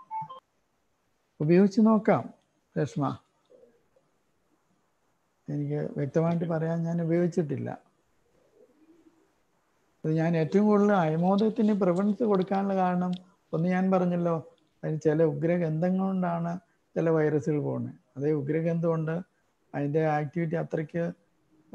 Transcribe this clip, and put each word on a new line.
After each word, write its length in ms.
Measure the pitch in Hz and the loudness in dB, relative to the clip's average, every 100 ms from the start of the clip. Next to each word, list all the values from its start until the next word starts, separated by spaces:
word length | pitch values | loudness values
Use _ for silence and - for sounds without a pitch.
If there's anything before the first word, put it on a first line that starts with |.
| - - - 523 - _ _ _ _ _ _ _ _ - | -12 -10 -10 -14 -20 _ _ _ _ _ _ _ _ -6
ഉപയോഗിച്ച് 400 | 156 175 202 233 | 2 4 4 4
നോക്കാം 440 | 220 214 220 147 - - _ _ _ 165 | 4 4 4 2 0 -14 _ _ _ -6
രശ്മ. 360 | 147 151 135 123 _ _ _ - - _ _ _ _ _ _ _ _ _ _ _ _ _ _ _ _ _ - | -4 -2 -4 -6 _ _ _ -20 -20 _ _ _ _ _ _ _ _ _ _ _ _ _ _ _ _ _ -8
എനിക്ക് 420 | 147 143 147 - - | -6 -4 -4 -6 -6
വ്യക്തമായിട്ട് 480 | 143 165 165 170 | -4 0 0 0
പറയാൻ 380 | 170 160 160 170 | -2 -2 -2 -4
ഞാൻ 200 | 165 170 | -4 -2
ഉപയോഗിച്ചിട്ടില്ല. 680 | 165 170 175 180 147 123 117 - _ _ _ _ _ _ _ _ - 302 311 339 _ _ _ _ _ _ _ _ _ _ | 0 0 2 0 -2 -4 -6 -10 _ _ _ _ _ _ _ _ -20 _ _ _ _ _ _ _ _ _ _ _ _ _
അത് 80 | 156 | -2
ഞാൻ 240 | 160 165 165 | 0 0 0
ഏറ്റവും 300 | 156 196 214 | 2 2 4
കൂടുതൽ 260 | 202 208 | 4 4
അയമോദത്തിന് 800 | 202 160 160 180 196 220 220 214 | 4 2 2 2 2 2 2 0
preference 500 | 202 190 175 208 202 | 2 2 2 0 0
കൊടുക്കാനുള്ള 540 | 220 190 180 196 196 190 | 0 0 0 -2 0 0
കാരണം 360 | 180 180 180 180 - _ _ | 0 0 -2 -6 -10 _ _
ഒന്ന് 160 | 160 180 | -2 0
ഞാൻ 220 | 185 190 | 0 2
പറഞ്ഞല്ലോ, 640 | 185 180 175 170 165 - _ _ _ | 2 2 0 0 -2 -6 _ _ _
അതിന് 160 | 156 156 | -6 0
ചില 220 | 160 156 | 2 4
ഉഗ്രഗന്ധം 760 | 160 143 165 175 160 156 180 185 | 2 2 0 0 0 0 0 0
കൊണ്ടാണ് 640 | 190 190 180 170 170 180 - _ _ - | 0 -2 -2 -2 -4 -8 -12 _ _ -2
ചില 140 | 165 | 2
വൈറസുകൾ 500 | 160 151 151 - 147 | 2 2 0 0 -2
പോകുന്നത്. 340 | 139 127 120 - _ 131 | -2 -4 -6 -12 _ -6
അതേ 160 | 147 | -2
ഉഗ്രഗന്ധം 560 | 151 135 160 165 170 170 | -2 -2 -2 0 0 0
കൊണ്ട് 320 | 165 156 165 - _ _ _ _ | 0 -2 -6 -8 _ _ _ _
അതിൻ്റെ 320 | 143 143 160 156 | -6 -2 0 2
ആക്ടിവിറ്റി 480 | 151 147 170 165 | 0 -2 -4 -2
അത്രയ്ക്ക്, 580 | 165 151 160 151 170 170 - _ _ _ _ _ | -4 -4 -6 -4 -4 -6 -8 _ _ _ _ _